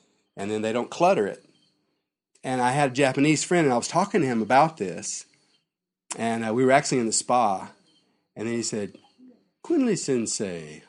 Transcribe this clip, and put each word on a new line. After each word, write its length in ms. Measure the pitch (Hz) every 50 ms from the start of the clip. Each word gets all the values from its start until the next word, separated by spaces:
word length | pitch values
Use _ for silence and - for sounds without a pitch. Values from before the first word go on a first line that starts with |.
| _ _ _ _ _ _ -
and 160 | - 98 104
then 120 | 107 107
they 100 | 107 110
don't 160 | 113 120 120 -
clutter 380 | - - 165 180 196 143 104
it. 180 | 92 - - _ _ _ _ _ _ _ _ _ _ _ _ _ _ _ _ _ _ _ _
And 200 | - 131 127 127
I 80 | 123 123
had 220 | 131 147 147 139
a 20 | 127
Japanese 500 | 127 143 131 131 143 139 151 160 165 -
friend, 220 | - 180 175 160
and 60 | 139
I 40 | 123
was 100 | 120 -
talking 360 | - - 165 196 196 - 202
to 40 | 147
him 140 | 131 120 113
about 380 | 110 98 123 131 156 165 160 -
this, 480 | 104 92 85 87 101 - - - - _ _ _ _ _ _ _ _ _ _ _ _ _ _ _ _ - -
and, 260 | - 117 117 117 117
uh, 120 | 113 110 107
we 100 | 123 131
were 80 | 127
actually 280 | 131 143 147 - 147 127
in 60 | 117
the 60 | 110
spa, 580 | 104 - - - 120 123 117 104 95 92 - - - _ _ _ _ _ _ _ _ _ _ _ -
and 140 | - 107 117
then 60 | 117
he 80 | 117
said, 340 | 110 - - 110 101 95 - - _ _ _ _ - - - _ _ _ _ _
"Quinley 320 | - - 330 311 262 240 196
Sensei, 880 | - - - 135 120 110 - - - 113 95 87 82 78 76 76 80 -